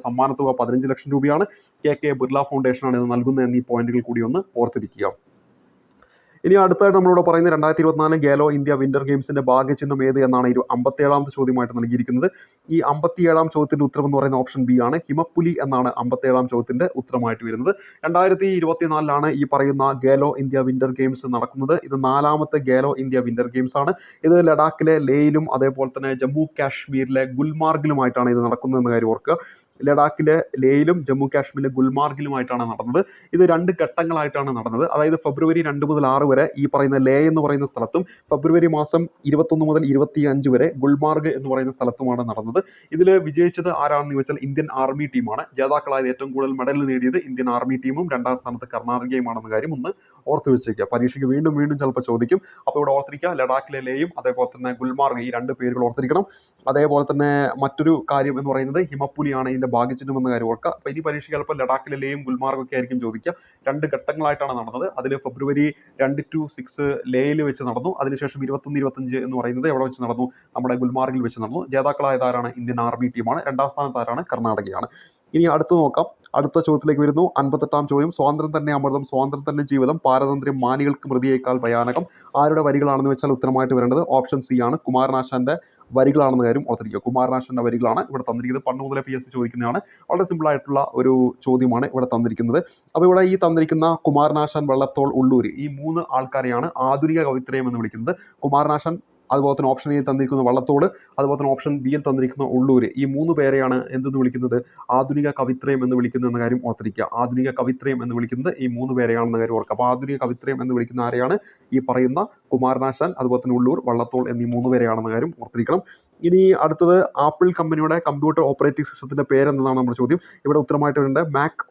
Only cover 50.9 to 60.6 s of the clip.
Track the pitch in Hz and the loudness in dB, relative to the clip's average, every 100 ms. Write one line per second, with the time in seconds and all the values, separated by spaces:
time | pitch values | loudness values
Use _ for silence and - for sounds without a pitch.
50.9 | 120 123 139 135 135 160 147 147 143 139 | 0 -2 -2 -2 0 0 0 -2 0 -2
51.9 | 127 123 117 120 190 - - - 143 143 | -2 -2 -2 0 0 -2 -6 -4 0 2
52.9 | 139 139 143 175 156 127 131 135 135 131 | 0 -2 -6 -4 -2 0 0 -2 -8 -6
53.9 | 135 170 156 127 123 127 123 127 120 127 | -4 -4 -2 -4 -2 -4 -2 -8 -4 -6
54.9 | 131 139 123 123 120 127 135 123 123 120 | 0 0 0 -4 -6 -6 -4 -4 0 -2
55.9 | 117 131 165 202 - _ _ - 139 147 | -2 0 0 -2 -10 _ _ -2 2 4
56.9 | 143 139 143 143 143 139 135 135 - 156 | 2 0 0 2 2 0 -2 -4 0 2
57.9 | 160 - 139 139 131 139 131 131 151 180 | 2 0 0 0 -2 -2 -2 -2 -2 -4
58.9 | 139 139 - 147 135 131 131 127 117 123 | -4 -8 -4 -4 -2 -2 -2 0 0 0
59.9 | 131 135 135 127 120 113 117 | -4 -6 -2 0 0 -2 -2